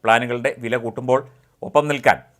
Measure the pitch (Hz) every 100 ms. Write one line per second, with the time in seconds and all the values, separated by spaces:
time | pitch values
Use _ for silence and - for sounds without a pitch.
0 | 110 117 123 123 127 - 117 123 117 113
1 | 127 131 131 _ _ _ - 147 147 143
2 | 123 85 - _